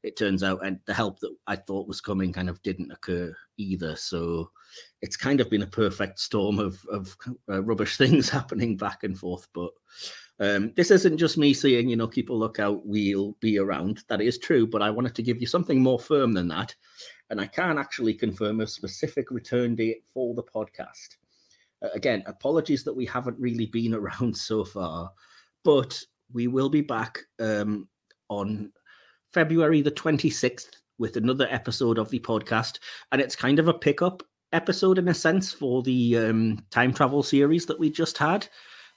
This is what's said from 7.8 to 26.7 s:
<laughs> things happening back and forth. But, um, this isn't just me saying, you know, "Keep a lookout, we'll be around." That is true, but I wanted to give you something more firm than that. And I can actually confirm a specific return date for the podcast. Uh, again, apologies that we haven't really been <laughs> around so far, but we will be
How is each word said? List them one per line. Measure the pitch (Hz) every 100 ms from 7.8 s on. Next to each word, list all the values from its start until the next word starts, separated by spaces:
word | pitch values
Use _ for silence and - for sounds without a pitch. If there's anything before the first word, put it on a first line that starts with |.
| 104 -
<laughs> |
things | 127 147 131
happening | 135 - - 117 95
back | 101 -
and | 101 95
forth. | 90 87 -
But, | 85 87 - _ - - - - -
um, | 101 101 110
this | - 175
isn't | 190 185 156
just | 165 160
me | 147
saying, | 135 139 120 123
you |
know, | 113 113
"Keep | 120 117
a |
lookout, | 117 113 - 101 101
we'll | 101 104 101 98 101 -
be | 110 104
around." | 98 73 92 110 -
That | 104
is | 113 120
true, | - 143 113
but | 110
I | 104
wanted | 107 123
to | 117
give | 120 120
you | 120
something | 170 170 135
more | 131 120
firm | - 147 123
than | 95 87
that. | 80 117 - _ - - - _
And | 104
I | 101
can | - 180 147
actually | - - 113
confirm | 107 110 92 104 110
a | 107
specific | - 95 - 151 - 131
return | 127 - 123 120 113
date | 113 113 _
for | 131 123
the | 117
podcast. | - - 107 - - - - _ _ _ _ _ _ _
Uh, | -
again, | 95 135 107 98
apologies | - 135 160 156 139
that | 143 127
we | 117
haven't | 127 127 -
really | 123 117 110
been | 117 117
<laughs> | 110
around | 98 - 120 98
so | - 110
far, | 101 101 85 82 87 - _ - _ _
but | 160 139 120 - - _ _
we | 120 120
will | 131
be | 135